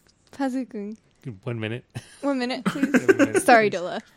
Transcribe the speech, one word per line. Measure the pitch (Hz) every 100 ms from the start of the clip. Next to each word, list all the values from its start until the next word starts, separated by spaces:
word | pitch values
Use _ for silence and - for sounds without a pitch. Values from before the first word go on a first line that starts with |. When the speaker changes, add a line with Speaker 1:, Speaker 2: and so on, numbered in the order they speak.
| _ _ _
Speaker 1:
Pazu-kun. | - 269 262 247 208 202 220 _ _ 139 98
Speaker 2:
One | 120 117
minute. | 110 120 - - - -
Speaker 1:
One | 277 262
minute, | 247 254 202
Speaker 2:
<laughs> |
Speaker 1:
please. | 294 277 269 247
Speaker 2:
One | -
minute, | - 381
Speaker 1:
Sorry, | - 233 214
Speaker 2:
please. | 190
Speaker 1:
Dola. | 180 - -